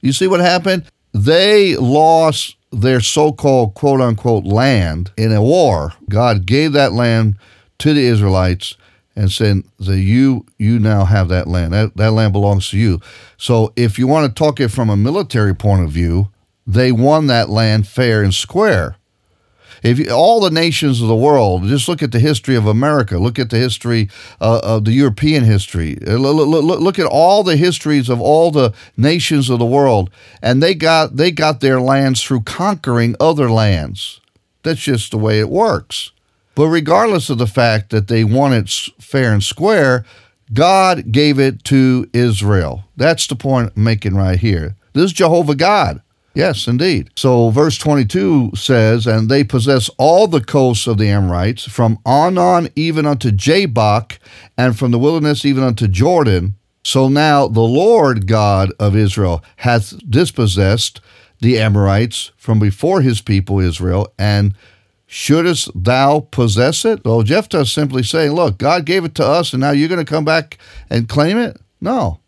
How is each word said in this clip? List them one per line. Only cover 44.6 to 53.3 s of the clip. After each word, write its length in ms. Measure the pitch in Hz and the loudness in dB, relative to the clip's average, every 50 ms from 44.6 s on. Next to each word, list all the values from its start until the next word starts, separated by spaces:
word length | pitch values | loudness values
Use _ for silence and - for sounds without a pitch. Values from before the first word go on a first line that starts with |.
| 78 - 101 _ _ _ _ | -4 -8 -12 _ _ _ _
This 120 | 139 170 | 0 0
is 80 | 196 165 | 0 0
Jehovah 420 | - 190 165 165 170 165 143 147 | 0 0 2 2 2 0 0 -2
God. 460 | 131 165 190 208 202 151 92 76 - _ _ _ _ _ _ _ | 0 0 0 2 2 0 -2 -4 -8 _ _ _ _ _ _ _
Yes, 340 | - 156 185 143 104 - - | -2 -2 -2 -2 -4 -4 -4
indeed. 440 | 120 123 160 185 165 101 - - _ | -2 0 0 0 -2 -2 -4 -8 _
So 340 | - - 135 127 120 117 117 | -2 0 2 2 4 2 2
verse 280 | 110 131 151 160 110 - | 2 2 2 0 0 -2
twenty-two 720 | - 156 147 143 127 104 - 185 196 190 165 143 123 107 - | -2 0 0 0 0 0 -2 -2 0 2 2 2 0 0 -6
says, 520 | - - - 135 120 110 110 113 120 110 120 | -8 -2 0 2 2 4 2 2 0 0 0
"And 220 | 110 110 110 110 | 0 0 0 2
they 160 | 135 143 143 | 2 0 0
possess 440 | 104 - 131 110 135 139 127 107 - - _ | 0 0 -2 2 2 2 0 0 -4 -4 _
all 300 | 127 151 165 185 220 196 | 2 2 4 4 2 2
the 140 | 165 147 | 0 -2
coasts 440 | 110 - - 147 131 127 120 107 - | -4 0 0 2 2 2 0 -2 -2
of 120 | 123 113 101 | -2 -2 0
the 100 | 107 104 | 0 0
Amorites, 560 | 101 104 95 90 87 87 90 107 120 - - | 0 0 0 0 -2 -2 -2 -2 -4 -6 -12
from 340 | - 107 - 120 113 110 107 _ | -12 -4 0 0 0 0 -2 _
Arnon 640 | 113 127 143 156 180 185 180 175 180 180 175 170 - _ | 0 0 2 2 0 0 0 2 2 2 0 0 -2 _
even 300 | - 156 165 160 156 151 | -4 -4 -2 -2 -2 0
unto 260 | 147 147 117 - 123 | -2 -2 -2 -2 -2